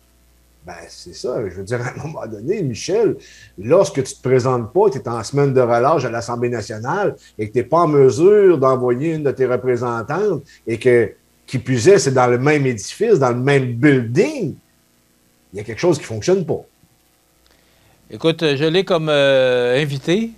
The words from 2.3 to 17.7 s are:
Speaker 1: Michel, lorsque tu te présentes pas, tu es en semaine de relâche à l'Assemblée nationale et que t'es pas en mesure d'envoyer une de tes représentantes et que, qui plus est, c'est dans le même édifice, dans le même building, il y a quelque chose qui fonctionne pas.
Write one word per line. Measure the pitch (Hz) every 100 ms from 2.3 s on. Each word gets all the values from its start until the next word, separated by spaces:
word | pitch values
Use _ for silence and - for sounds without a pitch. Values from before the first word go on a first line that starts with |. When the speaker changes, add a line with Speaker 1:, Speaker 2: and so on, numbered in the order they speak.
| 107 127 220
Speaker 1:
Michel, | 143 107 - 208 196 - - - - -
lorsque | 110 180 156 135
tu | -
te | -
présentes | 127 127 127 123 110
pas, | 180 208
tu | 127
es | 117
en | 117
semaine | 110 139 143
de | 127
relâche | 117 120 131 160
à | 120
l'Assemblée | 117 - 120 120
nationale | 117 101 107 127 190 180 - - -
et | 107
que |
t'es | 123
pas | - 165
en | 165
mesure | 143 131 113 185 208 196 160
d'envoyer | 131 127 123 123 160
une | 160
de | 143
tes | 127 127
représentantes | 123 127 120 123 117 110 165 214 147 - - 110
et | 117
que, | 123 120 104 - _ _ -
qui | 131
plus | 127 127 139
est, | 202
c'est | 139
dans | 127 123
le | 120
même | 139 151 131
édifice, | 110 - - 226 180
dans | 127
le | 120
même | 135 139 123
building, | 117 147 131 117 131 277 302 151 - _ _ _ _ _ _ _ _ _
il | 98
y |
a |
quelque | 107 110
chose | 175 156
qui |
fonctionne | - 110 175 190
pas. | 151 107 - _ _ _ _ _ _ _ _ _ _